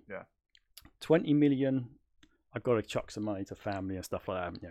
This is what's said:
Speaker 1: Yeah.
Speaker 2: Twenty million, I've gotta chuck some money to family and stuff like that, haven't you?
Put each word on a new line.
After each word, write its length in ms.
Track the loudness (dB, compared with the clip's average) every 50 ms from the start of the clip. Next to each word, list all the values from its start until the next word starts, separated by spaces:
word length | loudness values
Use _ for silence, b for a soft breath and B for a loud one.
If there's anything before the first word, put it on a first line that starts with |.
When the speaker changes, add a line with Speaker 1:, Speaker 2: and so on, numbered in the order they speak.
| _ -14
Speaker 1:
Yeah. 140 | -12 -12 -12 _ _ _ _ _ _ _ _ _ _ -20 -20 -20 _ -6
Speaker 2:
Twenty 340 | 0 4 4 4 6 4 4
million, 560 | 6 6 6 4 4 2 2 2 0 -2 -4 -12 _ _ _ _ _ _ _ _ _ _ _ -10
I've 80 | -4 0
gotta 180 | 2 2 2
chuck 300 | 2 -2 -4 -6 -6 -6
some 120 | -8 -6 -4
money 200 | -4 -4 -4 -6
to 100 | -8 -10
family 400 | -8 -6 -6 -4 -4 -4 -6 -6 -8
and 80 | -8
stuff 220 | -6 -8 -6 -6 -4
like 100 | -4 -4
that, 40 | -4
haven't 180 | -6 -8 -10 -12
you? 60 | -12